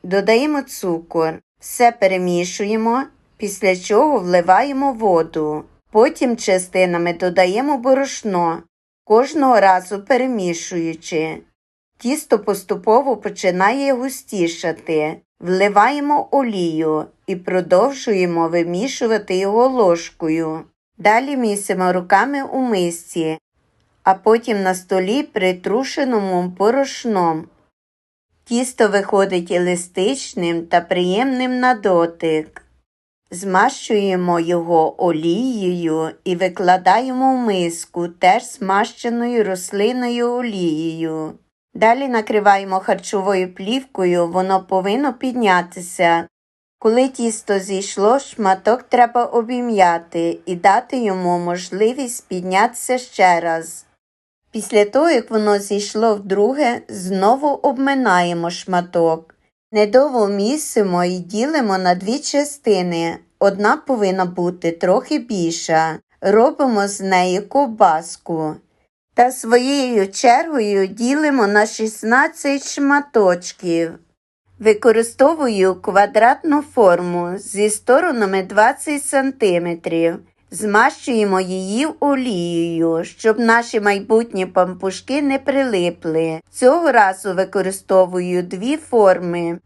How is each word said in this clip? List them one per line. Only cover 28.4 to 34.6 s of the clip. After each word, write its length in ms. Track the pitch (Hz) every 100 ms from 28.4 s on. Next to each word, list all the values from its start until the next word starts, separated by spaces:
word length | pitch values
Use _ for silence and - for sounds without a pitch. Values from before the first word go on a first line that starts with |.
| -
Тісто 420 | 240 254 - 214
виходить 640 | 202 196 202 190 180 175
еластичним 1120 | 175 180 175 - - 196 269 - - 170 170 170
та 160 | 175
приємним 800 | 175 180 180 190 269 254 254 254
на 140 | 254
дотик. 880 | 233 202 175 170 170 165 156 156 - - _ _ _ _ _ _
Змащуємо 1080 | 175 196 185 233 - - 214 196 185 180 175
його 640 | 165 175